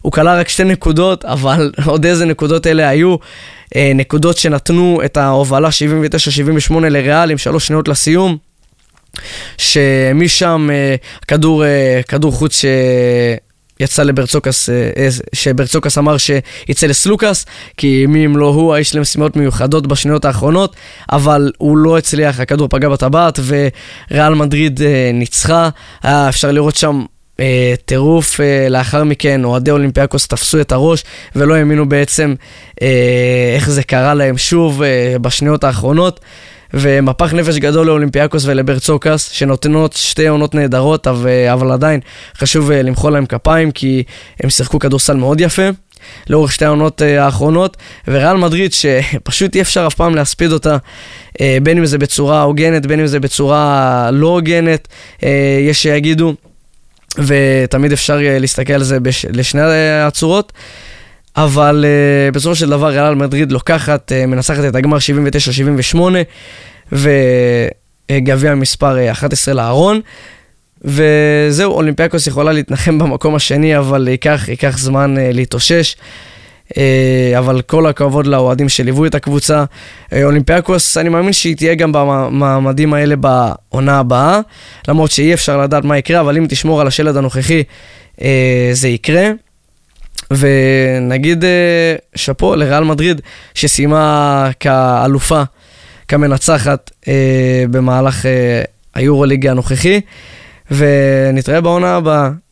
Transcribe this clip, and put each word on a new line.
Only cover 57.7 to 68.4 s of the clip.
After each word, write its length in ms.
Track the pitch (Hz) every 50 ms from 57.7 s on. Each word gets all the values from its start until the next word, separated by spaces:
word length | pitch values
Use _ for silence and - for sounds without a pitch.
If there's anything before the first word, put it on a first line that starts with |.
| - 131 143 147
אפשר, 260 | 143 135 - - 147 147
אה, 160 | 143 143 135 135
להסתכל 340 | 131 131 - - 135 139
על 100 | 143 139
זה 180 | 135 131 135 131
בש-, 260 | 123 127 127 - - -
לשני 320 | - 120 127 - - 143 151 160 160 160 156 156 156 151 151
הצורות. 460 | 147 - - 165 160 180 208 202 - - - - - - - - - - - - - - _ _ _ _
אבל, 480 | 143 156 147 135 147 147 147 147 151 147
אה, 460 | 147 147 143 143 143 143 139 139 139
בסופו 240 | 135 147 139 170 175
של 160 | 160 165 143
דבר, 180 | 147 143 147 156
ריאל 260 | 139 143 147 151 147
מדריד 380 | 139 143 135 139 139 156 135
לוקחת, 600 | 131 123 - - 165 156 - 151 147 139 _ -
אה, 140 | 131 131 131
מנצחת 380 | 127 127 127 123 - 156 139 143
את 100 | 131 110
הגמר 240 | 131 131 151 151 143
שבעים 260 | 127 - 139 143 147
ותשע 260 | 139 135 147 139 -
שבעים 220 | 127 135 135 143 147 131
ושמונה, 400 | 123 - - 165 175 185 185 180 170 - - - - - - - - - - - _ -
וגביע 1600 | - 139 139 151 143 139 131 127 127 123 123 123 120 120 117 - - _ _ _ _ _ _ - 139 139 127 139 135 135